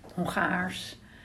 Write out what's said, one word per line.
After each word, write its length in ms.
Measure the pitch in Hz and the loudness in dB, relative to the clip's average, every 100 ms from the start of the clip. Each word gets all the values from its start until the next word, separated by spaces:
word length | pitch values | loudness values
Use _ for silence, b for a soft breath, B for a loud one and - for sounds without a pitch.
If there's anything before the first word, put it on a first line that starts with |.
| - | -6
Hongaars. 840 | - 175 - 170 175 185 185 - - B B | 0 2 4 4 4 2 -2 -8 -10 B B